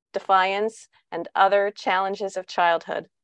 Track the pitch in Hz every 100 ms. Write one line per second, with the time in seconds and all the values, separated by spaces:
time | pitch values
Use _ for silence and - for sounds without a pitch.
0 | _ 196 - 190 190 196 220 - - _
1 | _ 170 170 - 196 202 202 214 - 185
2 | 196 196 196 185 185 - 175 165 170 165
3 | 165 _